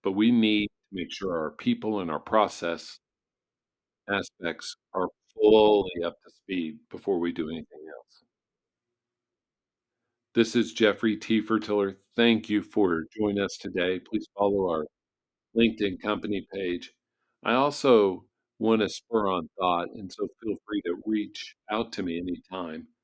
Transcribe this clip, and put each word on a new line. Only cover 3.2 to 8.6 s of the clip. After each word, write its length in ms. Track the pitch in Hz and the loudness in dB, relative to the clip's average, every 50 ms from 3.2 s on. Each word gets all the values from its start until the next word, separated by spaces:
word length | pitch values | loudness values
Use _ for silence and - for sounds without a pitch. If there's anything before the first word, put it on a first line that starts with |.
| _ _ _ _ _ _ _ _ _ _ _ _ _ _ _ _ _ - | _ _ _ _ _ _ _ _ _ _ _ _ _ _ _ _ _ -6
aspects 640 | 101 98 90 - _ _ 90 82 80 - - - - _ _ _ - | -6 -6 -6 -8 _ _ -8 -8 -8 -6 -12 -14 -14 _ _ _ -4
are 140 | 92 90 90 _ _ _ _ _ | -4 -4 -4 _ _ _ _ _
fully 680 | 110 107 107 110 110 107 107 104 104 95 92 90 85 85 | 4 6 8 8 8 8 6 6 4 2 -2 -4 -4 -4
up 100 | 85 82 _ _ | -4 -6 _ _
to 60 | 82 _ | -20 _
speed 440 | _ _ - 95 90 82 78 76 76 _ _ | _ _ -6 -4 -4 -4 -6 -8 -12 _ _
before 280 | - 87 - 101 98 85 | -18 -8 -4 -2 -2 0
we 140 | 85 87 | 0 -2
do 160 | 82 82 80 76 | -2 -4 -6 -6
anything 180 | 82 80 76 _ - 76 76 78 | -6 -10 -12 _ -18 -20 -18 -16
else. 360 | 73 58 - _ _ _ _ _ _ _ _ _ _ _ | -18 -18 -20 _ _ _ _ _ _ _ _ _ _ _